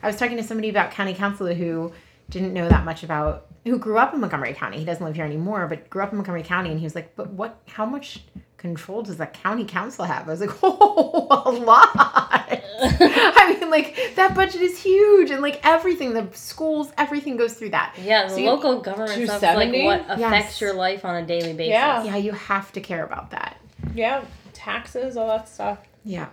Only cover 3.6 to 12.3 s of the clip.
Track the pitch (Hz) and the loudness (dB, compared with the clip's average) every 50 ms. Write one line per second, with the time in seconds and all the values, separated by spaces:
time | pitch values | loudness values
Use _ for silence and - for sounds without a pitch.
3.6 | _ 233 247 233 - 220 214 226 247 269 339 302 226 185 - 147 135 117 139 - | _ -4 -2 -2 -2 0 2 2 2 2 0 -4 -4 -2 -4 -4 -4 -6 -6 -6
4.6 | - 117 95 139 160 165 170 165 185 160 156 165 160 151 147 156 165 185 214 202 | -8 -8 -8 -8 -6 -6 -6 -6 -6 -8 -6 -6 -6 -6 -6 -6 -6 -4 -4 -4
5.6 | 180 160 170 - - _ - 190 196 202 208 208 202 196 175 170 160 - 180 180 | -4 -6 -6 -10 -10 _ -6 -6 -6 -4 -4 -6 -6 -6 -6 -8 -6 -4 -4 -4
6.6 | 185 170 156 156 165 156 156 170 156 - _ - 214 196 202 185 208 226 226 - | -2 -4 -6 -6 -6 -6 -8 -10 -12 -12 _ -14 -12 -12 -10 -10 -10 -10 -12 -18
7.6 | _ - - - 214 226 269 285 277 - - - - _ _ - - _ _ _ | _ -20 -8 -8 -6 -6 -6 -8 -10 -14 -18 -18 -20 _ _ -20 -20 _ _ _
8.6 | - 175 170 156 - - 190 220 233 202 180 156 160 - - - - 185 208 240 | -10 -10 -10 -10 -10 -10 -10 -10 -10 -10 -8 -10 -10 -10 -12 -8 -6 -4 -4 -4
9.6 | 220 - - 180 190 226 - - 190 170 147 127 - 156 156 165 202 202 - - | -6 -6 -6 -8 -8 -8 -8 -8 -6 -4 -4 -6 -6 -6 -6 -6 -6 -6 -4 2
10.6 | - 381 381 - 415 403 - - 302 - - 330 - - 285 247 - 247 247 240 | 2 2 6 6 6 6 6 4 0 2 0 -4 2 4 2 4 4 0 0 0
11.6 | 240 226 226 254 311 311 - - 269 - - - - - | 6 8 10 10 10 8 8 4 2 4 4 -2 0 2